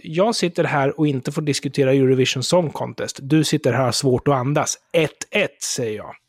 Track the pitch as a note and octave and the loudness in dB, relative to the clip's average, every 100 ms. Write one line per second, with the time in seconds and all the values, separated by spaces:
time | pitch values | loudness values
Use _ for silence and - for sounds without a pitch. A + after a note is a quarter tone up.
0 | F3 D#3+ G#3+ - F#3 F3 D3 D3 C#3 - | -6 0 0 0 -2 0 0 0 0 0
1 | D3+ C3+ D#3+ D3+ D3+ C3+ C#3 D3 C3 C#3 | 0 0 -4 -4 -2 -2 -2 0 2 4
2 | C3 C3 B2 C3 B2 F3+ D#3 - B2+ A#2+ | 4 4 2 0 0 0 0 -4 -10 -8
3 | - - C3+ D#3 C#3+ D3+ C3+ A#2+ B2+ - | -10 -10 0 2 2 0 0 2 0 0
4 | C3+ B2 - C3+ B2 D3+ - - _ E3+ | 2 2 2 0 0 -2 -2 -6 _ 0
5 | D3 - - G#3+ E3+ - - - A#2 G#2 | 0 -4 -6 -2 -2 -4 -8 -6 -6 -6
6 | F2+ - | -10 -18